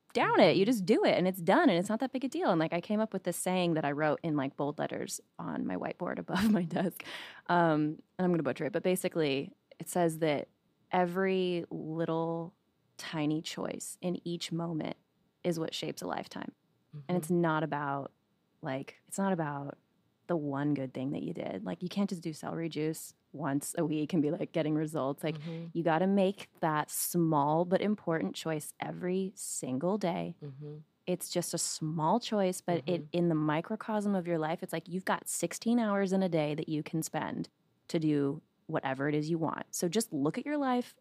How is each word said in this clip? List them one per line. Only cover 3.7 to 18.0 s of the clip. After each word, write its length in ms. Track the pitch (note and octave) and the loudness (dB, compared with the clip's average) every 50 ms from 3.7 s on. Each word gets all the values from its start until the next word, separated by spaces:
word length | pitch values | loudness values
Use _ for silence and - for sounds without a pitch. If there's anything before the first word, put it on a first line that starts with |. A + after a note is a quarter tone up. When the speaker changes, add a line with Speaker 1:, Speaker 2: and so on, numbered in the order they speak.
| D#3+ | 2
Speaker 1:
that 120 | D#3 D3+ | 2 0
I 60 | C#3+ | 0
wrote 280 | C#3+ C#3+ D#3 D3+ C#3+ - | 0 2 4 2 2 2
in, 140 | - E3 D3+ | 0 0 0
like, 180 | D3 C3 C#3 - | 0 0 -2 -2
bold 240 | - D3 C#3+ D#3 D#3 | -2 -4 -2 -2 -2
letters 400 | C#3+ - - A2+ - - - - - _ _ - | -4 -4 -4 -6 -6 -6 -8 -10 -12 _ _ -10
on 280 | E3+ - - - - | -8 -6 -4 -4 -4
my 100 | - F#2 | -4 -4
whiteboard 420 | - - - - - F3+ - - - | -4 -4 -6 -6 -6 -6 -6 -6 -6
<laughs> 60 | E3+ | -6
above 260 | - - F3+ G#3 A3+ | -4 -2 0 2 4
my 140 | G3+ F3 F3+ | 2 2 0
desk. 380 | D#3+ F3 - F#3+ E3 - - - - - - - - - - - - | 0 -2 -2 -2 -2 -4 -6 -12 -14 -14 -14 -14 -16 -18 -10 -2 2
Um, 540 | F3 F3 E3+ E3 D#3 D3+ D3+ D3+ D#3 - - _ _ - | 4 4 6 6 4 4 2 0 -2 -6 -12 _ _ 0
and 60 | F#3 | 2
I'm 40 | F3+ | 2
gonna 100 | F3 E3 | 2 2
butcher 240 | C#3+ C3 - - D#3 | 2 0 -2 -2 -2
it, 60 | C3+ - | -2 -2
but 80 | E3 | 0
basically 680 | - F#3 F#3 F#3 - F3+ - E3+ D#3 C#3+ C3+ C#3 E3 F#3+ - _ _ _ - - | 0 2 0 0 0 -2 0 0 2 2 2 0 -2 -6 -10 _ _ _ -18 -16
it 100 | - - | -10 -4
says 300 | - F3+ E3+ E3 D#3+ D#3 | 0 2 2 2 2 2
that 300 | E3 D#3 C#3+ C3 - - _ _ _ _ _ _ _ - | 0 2 2 0 -2 -8 _ _ _ _ _ _ _ 0
every 720 | - F#3 F3+ F3 F3 F#3+ F#3+ F#3+ F#3+ F#3+ F#3 F3+ F3 E3+ - - | 2 2 2 2 2 0 2 2 2 2 2 0 0 -2 -4 -4
little 840 | - D#3+ D3 D#3 D#3 E3 E3 E3 D#3+ E3 E3 E3 E3 E3 E3 F3 - _ _ _ _ _ _ _ _ - | -8 -8 -6 -4 -2 -2 0 0 0 0 0 -2 -2 -4 -6 -8 -12 _ _ _ _ _ _ _ _ -14
tiny 440 | - - E3+ D#3 D3+ D3+ D#3 D#3+ | -10 -6 -4 -2 0 0 0 0
choice 560 | E3 - - - - - - - - - - - | -2 -6 -6 -6 -6 -6 -6 -8 -10 -12 -10 -6
in 180 | - F3+ F3 - - | -4 -4 -4 -4 -4
each 240 | F3 E3+ E3+ - - | -6 -6 -6 -6 -4
moment 440 | E3+ E3 E3+ E3+ E3 D3+ - - - _ _ _ _ _ _ _ _ _ - | -4 -4 -4 -4 -4 -4 -4 -6 -8 _ _ _ _ _ _ _ _ _ -2
is 140 | F3 E3 E3 | -2 -2 -2
what 140 | D#3+ - - | -2 -4 -6
shapes 260 | - D#3+ D3+ - - | -6 -6 -6 -6 -6
a 40 | - | -4
lifetime. 460 | - - - - - - - - - - _ _ _ _ _ _ _ - D3 C#3 - | -4 -4 -4 -6 -8 -10 -10 -10 -12 -14 _ _ _ _ _ _ _ -16 -12 -4 -2
And 100 | F3+ F3+ | -2 -2
it's 80 | D#3 D#3+ | 0 2
Speaker 2:
Mm-hmm. 140 | F3+ F3 | 2 2
Speaker 1:
not 200 | E3+ D#3+ D#3 D#3 | 4 4 2 2
about, 480 | D#3+ D3 D3 D3 D3 C#3+ C#3 C#3 | 0 0 -2 -2 -2 -2 -2 -4